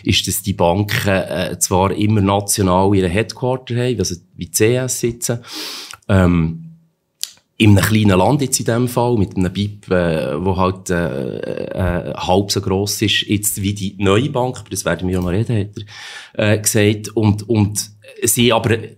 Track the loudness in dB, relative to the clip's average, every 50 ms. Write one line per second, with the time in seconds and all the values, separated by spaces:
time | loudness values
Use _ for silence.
0 | -4 -2 -2 -2 -2 -4 -6 -6 -4 -4 -2 0 2 2 2 2 0 -2 -2 -4
1 | -2 0 0 0 -2 -4 -4 -6 -4 -6 -4 -4 -2 0 2 2 2 2 0 0
2 | 0 2 2 2 2 2 2 0 0 -2 -2 0 2 2 4 4 4 4 2 2
3 | 2 0 0 -2 -2 -4 -6 -6 -4 -4 -4 -4 -6 -6 -4 -2 -2 -2 -2 -2
4 | -2 -4 -4 -10 -14 _ _ -14 -12 -6 -2 2 2 2 2 2 -2 -4 -6 -2
5 | -4 -4 -4 -4 -4 -4 -4 -6 -6 -12 -12 -12 -12 -12 -12 -14 -16 -16 -18 -14
6 | _ 2 4 4 6 6 4 4 2 0 -2 -6 -12 -16 -20 -20 _ _ _ _
7 | _ _ _ -14 -14 -14 -14 _ _ _ _ 2 6 6 6 6 6 4 2 4
8 | 4 4 4 4 4 4 4 2 0 0 -2 -4 -2 0 0 0 0 0 0 0
9 | 2 2 2 2 0 0 0 -2 -2 -2 0 -2 -4 -4 -4 -10 -6 0 0 2
10 | 2 2 0 -2 -2 -2 -4 -2 -2 -2 0 2 2 0 0 -2 -4 -4 -2 -2
11 | -2 -2 -4 -4 -6 -6 -8 -8 -8 -8 -8 -8 -8 -8 -4 -2 -2 0 0 -2
12 | -4 -6 -8 -6 -2 2 2 2 2 2 -2 -4 -2 -2 -2 -2 -2 -2 -2 -2
13 | 0 0 0 0 0 0 0 0 0 -2 -4 -2 -4 -4 -4 -4 -6 -8 -6 -2
14 | 2 2 4 4 2 0 -2 -2 -2 -2 -4 -8 -12 -12 -8 -6 -2 -2 -2 -2
15 | -2 -2 -2 -2 -2 0 0 -2 0 0 0 -2 -2 -4 -6 -14 -14 -14 -16 -18
16 | -18 -16 -16 -18 -20 -14 -4 -2 2 2 2 2 0 0 2 4 4 4 2 0
17 | -4 -6 -2 0 2 2 2 2 0 0 2 2 2 2 0 -4 -8 -10 -12 _
18 | _ -20 -12 -4 -2 -2 2 4 4 4 4 4 2 2 0 0 -2 -8 -16